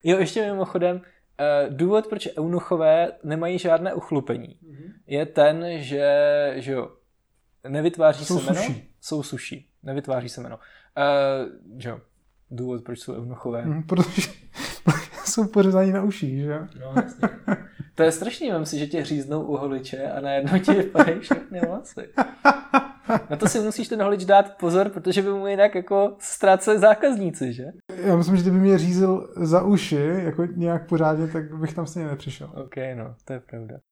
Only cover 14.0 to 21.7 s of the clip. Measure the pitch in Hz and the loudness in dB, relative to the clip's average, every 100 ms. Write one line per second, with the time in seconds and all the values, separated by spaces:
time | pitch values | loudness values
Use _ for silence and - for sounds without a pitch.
14 | - - - - - - - - - 147 | 2 0 -6 -8 -20 -14 -12 -2 0 0
15 | - - - - 214 208 190 190 190 190 | -4 -10 -6 -2 2 4 6 6 4 2
16 | 202 190 147 135 143 151 160 - 131 135 | -2 -2 -4 -4 -4 -6 -10 -16 -2 -2
17 | - - 214 - - 202 - - - - | -2 -2 -4 -4 -4 -4 -4 -16 -16 2
18 | 160 160 208 - 294 175 151 147 147 165 | 4 4 -6 -6 -4 -2 -2 -4 -4 -4
19 | 147 151 135 151 151 139 139 135 131 135 | -2 -4 -2 -4 -2 -4 -4 -6 -8 -8
20 | 139 139 139 139 143 185 185 196 - - | -6 -6 -2 -2 2 2 4 4 4 4
21 | - 175 - 277 - 185 170 | 4 4 0 -2 -2 -6 -4